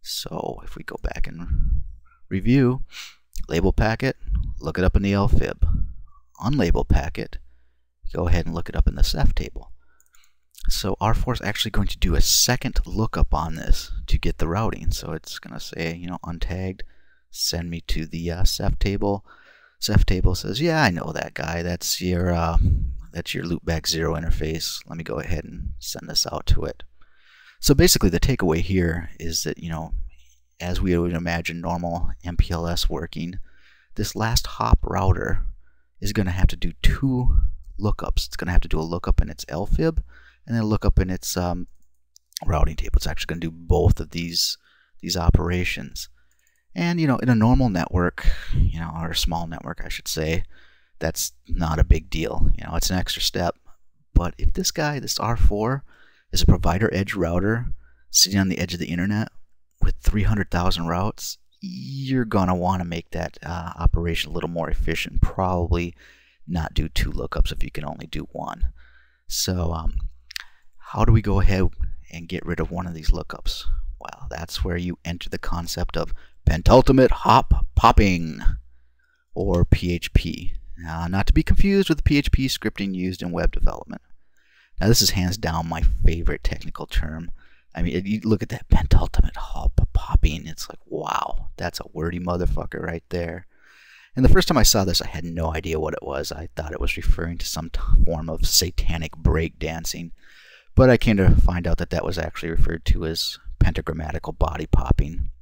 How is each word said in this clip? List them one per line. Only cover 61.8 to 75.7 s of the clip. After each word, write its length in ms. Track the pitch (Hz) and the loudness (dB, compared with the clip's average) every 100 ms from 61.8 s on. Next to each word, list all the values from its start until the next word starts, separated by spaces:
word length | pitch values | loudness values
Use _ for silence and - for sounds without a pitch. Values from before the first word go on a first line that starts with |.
| 131 135 135 131 | -12 -10 -4 -2
gonna 300 | 117 104 92 | 0 0 0
wanna 300 | 90 87 92 | 0 0 -2
make 260 | 87 85 - | -4 -8 -8
that, 260 | - 80 - | -8 -8 -10
uh, 300 | - 85 82 - | -12 -10 -10 -2
operation 540 | 82 - 85 82 - | 0 0 -2 -4 -6
a 40 | |
little 140 | 85 82 | -6 -6
more 220 | 85 78 | -6 -4
efficient. 520 | - - 82 - - | -2 -2 -4 -4 2
Probably 760 | - - 92 92 85 87 87 - - _ _ _ - | 2 2 -2 0 0 -2 -2 -8 -20 _ _ _ -8
not 260 | 87 80 | -6 -4
do 160 | - 76 | -2 -2
two 220 | - - | -2 -2
lookups 400 | - - - - | -2 -6 0 0
if 140 | - | 2
you 80 | - | -4
can 120 | - | -4
only 220 | 73 76 78 | -10 -12 -12
do 220 | 76 - | -10 -10
one. 420 | - - - - - - _ _ _ _ | -10 -10 -4 -4 -4 -20 _ _ _ _
So, 460 | - - 90 85 | -6 -4 -2 -2
um, 260 | 82 80 - - - - - - - - - | -2 -4 -4 -6 -10 -16 -16 -16 -20 -20 -20
how 280 | - 101 | -12 -2
do 80 | 110 | 4
we 80 | 113 | 4
go 200 | 104 98 | 4 4
ahead 280 | 95 95 92 - - - - | 6 6 2 0 -4 -4 -10
and 160 | 82 85 | -16 -10
get 180 | 90 - | -8 -6
rid 140 | 85 | -4
of 100 | 80 | -4
one 160 | 85 87 | -4 -8
of 80 | |
these 160 | 82 78 | -6 0
lookups? 540 | 80 80 - - - - - - - | 0 0 -6 -6 -4 -2 -2 -4 -8
Well, 300 | - - - | -14 -12 -10
that's 340 | - 82 - | -10 -10 -6
where 120 | - 87 | -4 -4
you 220 | 90 87 | -4 -8
enter 240 | - 85 - | -8 -8 -8
the 100 | 90 | -6
concept 580 | - 85 85 | -4 -4 -4